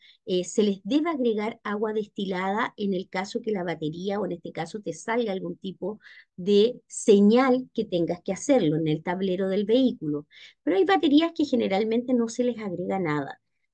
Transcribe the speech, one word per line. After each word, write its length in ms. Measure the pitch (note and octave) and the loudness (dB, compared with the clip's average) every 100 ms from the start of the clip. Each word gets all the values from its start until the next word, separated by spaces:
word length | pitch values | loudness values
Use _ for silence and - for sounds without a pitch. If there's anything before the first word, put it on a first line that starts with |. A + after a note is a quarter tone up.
| _ _ - | _ _ -4
eh, 180 | F3+ | -2
se 180 | F3+ - | 0 0
les 180 | G#3+ G3 | 0 0
debe 240 | G3+ C#4+ E4 | 0 0 0
agregar 520 | D4 A#3+ G#3+ G#3+ - | 0 0 0 -4 -8
agua 300 | G#3+ G#3 G#3+ | -8 -4 -2
destilada 800 | G#3+ G#3 - F#3+ F3+ F#3+ G#3 A#3+ - | -4 -6 -6 -6 -2 -2 -2 -4 -4
en 160 | G3+ | -4
el 160 | F#3 F#3+ | -4 -4
caso 320 | F#3 G3 A3+ | -6 -6 -6
que 120 | A3 | -4
la 120 | G3+ | -4
batería, 560 | F3 D#3+ D3+ E3+ F#3+ G3+ | -4 -4 -6 -6 -6 -4
o 60 | F#3 | -6
en 60 | |
este 200 | E3+ E3+ | -8 -10
caso, 280 | - - G#3+ | -10 -10 -10
te 120 | - | -12
salga 400 | D#3+ - A#3 A3+ | -10 -4 -4 -2
algún 240 | F#3+ F3 E3+ | -4 -8 -10
tipo 420 | F#3+ F3 G#3 G#3+ - - _ - | -12 -8 -10 -10 -16 -20 _ -8
de 460 | F3+ G3+ A3 B3+ _ | 2 4 4 0 _
señal 840 | - - G3+ G3+ A#3+ C4+ B3+ B3+ | -4 6 8 8 6 4 2 0
que 140 | - G#3 | -6 -4
tengas 340 | F3 E3 E3+ | -2 -2 -4
que 120 | - | -6
hacerlo 420 | F#3+ - C4 D#3+ D#3 | -6 2 4 4 2
en 100 | D#3+ | 0
el 160 | D#3 | -2
tablero 460 | E3+ F3+ F#3+ F3+ F#3+ | -2 -4 -2 -2 -2
del 160 | F#3+ | -2
vehículo. 600 | G#3 B3 B3+ B3+ D#3 D3 - - - _ | 2 4 2 0 -4 -6 -8 -20 -20 _
Pero 140 | - F#4+ | -2 2
hay 80 | |
baterías 480 | F#4 F#4+ D#4+ C#4+ E4 | 2 2 4 4 2
que 120 | E4 C#4+ | 0 -2
generalmente 680 | A#3+ G#3 F#3+ A3 A3+ B3 | 0 0 0 0 0 0
no 160 | B3 A3+ | 0 0
se 160 | - | 0
les 140 | B3 A3+ | -2 -2
agrega 400 | G#3 E3+ F#3 G3 | -6 -6 -4 -2
nada. 420 | E3 D3 C#3 - _ _ _ | -2 -2 -4 -10 _ _ _